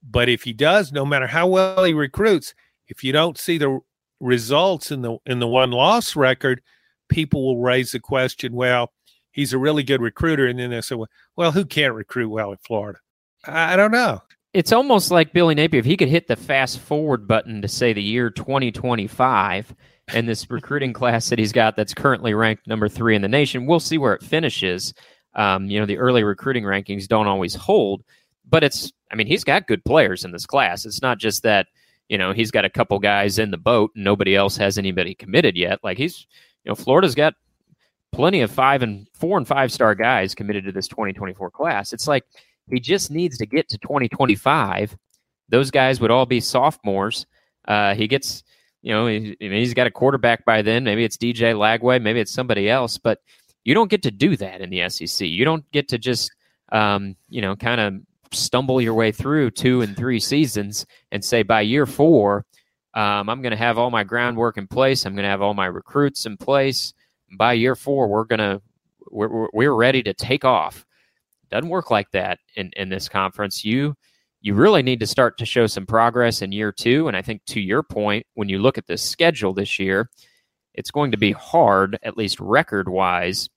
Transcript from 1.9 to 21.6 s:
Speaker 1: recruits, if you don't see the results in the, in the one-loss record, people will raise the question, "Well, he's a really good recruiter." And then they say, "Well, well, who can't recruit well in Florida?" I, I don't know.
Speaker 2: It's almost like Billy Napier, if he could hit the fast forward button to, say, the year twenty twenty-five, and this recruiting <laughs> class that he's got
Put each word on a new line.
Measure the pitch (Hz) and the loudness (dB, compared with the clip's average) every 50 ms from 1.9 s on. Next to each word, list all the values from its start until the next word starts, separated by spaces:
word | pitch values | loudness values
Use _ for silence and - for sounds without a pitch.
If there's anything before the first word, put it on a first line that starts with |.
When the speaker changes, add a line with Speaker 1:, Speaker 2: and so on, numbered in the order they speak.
| 160 | 2
Speaker 1:
recruits, | 151 147 135 - - 202 226 202 156 - - - _ _ _ _ _ _ _ | 0 -2 -2 -2 0 2 2 2 2 0 -6 -18 _ _ _ _ _ _ _
if | - - - | -20 -8 -6
you | 131 | 0
don't | 135 151 160 170 151 - | 2 2 2 2 -2 -6
see | - - 170 160 | -4 -4 -2 0
the | 147 139 135 131 _ _ _ _ _ _ _ _ | 0 0 0 -2 _ _ _ _ _ _ _ _
results | - 123 123 120 110 110 139 147 175 196 185 156 - - | 0 0 0 0 2 2 2 2 4 2 0 -2 -6 -8
in | 151 135 | -8 -6
the, | 123 117 113 - _ | -6 -8 -8 -8 _
in | - 127 123 | -6 -4 -2
the | 120 117 | -2 2
one-loss | 120 131 131 127 123 123 131 170 214 240 220 - - | 4 4 4 4 2 2 4 4 4 2 0 -2 0
record, | 156 139 131 127 - - 139 127 127 _ _ _ _ _ _ _ _ _ _ | 2 2 2 2 2 0 -2 -2 -2 _ _ _ _ _ _ _ _ _ _
people | - 170 160 143 - 147 131 | 0 0 0 0 -2 0 0
will | 131 127 120 | 0 -2 0
raise | 120 127 127 131 127 120 | 0 2 2 2 0 -2
the | - 127 | -6 -10
question, | - - 139 131 131 131 - - - 127 117 | -6 -2 0 0 0 0 -2 -6 -10 -8 -4
"Well, | 120 127 123 123 123 120 - _ _ _ _ _ _ _ _ | -2 0 2 2 2 0 -2 _ _ _ _ _ _ _ _
he's | _ - 143 120 | _ -4 -4 -2
a | 123 131 | 0 0
really | 131 151 156 151 139 | 0 2 0 0 0
good | 127 139 131 | 0 0 0
recruiter." | 117 117 - - 165 165 160 143 135 123 | 0 -2 -4 -2 -2 0 2 2 2 0
And | 123 123 | 0 -4
then | 123 123 | -6 -6
they | 120 117 | -6 -8
say, | 117 - 135 | -8 -8 -8
"Well, | 117 110 - _ _ _ _ _ | -8 -10 -12 _ _ _ _ _
well, | - 175 170 | -2 0 0
who | 147 185 202 | 2 0 -2
can't | 143 - 151 147 135 117 | -2 0 0 0 0 0
recruit | 110 104 _ - 127 117 110 | -4 -10 _ -6 -4 -4 -4
well | 107 110 107 101 | -4 -4 -6 -6
in | 101 95 | -8 -12
Florida?" | _ - 117 107 101 104 98 - _ _ _ _ _ _ _ _ _ | _ -6 -4 -4 -4 -6 -12 -16 _ _ _ _ _ _ _ _ _
I, | - 147 160 165 160 180 | -6 -2 -2 0 2 4
I | |
don't | 185 202 214 | 4 4 4
know. | 220 240 247 208 123 92 _ _ _ _ _ _ _ | 4 2 0 0 -2 -4 _ _ _ _ _ _ _
Speaker 2:
It's | 196 165 - | -2 2 4
almost | 220 233 269 285 254 202 175 - | 4 4 4 4 4 2 4 4
like | 175 175 160 151 - | 4 4 4 4 4
Billy | 175 175 165 156 | 4 4 4 4
Napier, | 147 151 165 160 131 | 4 2 2 2 2
if | 110 | 4
he | 123 175 190 | 4 4 4
could | 170 127 | 4 4
hit | 147 170 - _ | 4 2 2 _
the | 120 | -4
fast | - - - 151 135 131 127 - - | -4 -2 -2 0 0 0 0 -4 -10
forward | - - 151 151 156 151 135 117 104 98 | -6 -4 -2 -2 0 0 -2 -2 0 0
button | 110 110 - - 113 107 | 0 0 0 -2 -10 -8
to, | 98 101 | -8 -6
say, | - - 123 120 113 | -4 0 0 0 2
the | 101 | 0
year | 101 101 110 123 123 117 | -2 -2 -2 0 -2 -2
twenty | 98 - - - 135 139 135 120 | -4 -8 -8 -2 -2 0 0 -2
twenty-five, | 101 - - 127 120 113 101 110 - - 127 131 127 101 95 101 90 98 110 _ - _ _ _ _ _ _ - | -4 -4 -4 -2 -2 -2 -4 -6 -2 0 0 2 4 2 2 2 0 -4 -8 _ -18 _ _ _ _ _ _ -4
and | - 113 117 117 | -2 -2 -2 -2
this | 113 107 - - | -4 -6 -6 -10
recruiting | 123 - - - 143 147 139 131 113 | -10 -10 -8 -6 -4 -4 -4 -4 -4
<laughs> | - | -2
class | 127 123 117 117 113 - | 0 0 0 0 0 -2
that | 123 113 | 0 0
he's | 110 104 | 0 0
got | 110 127 | 2 2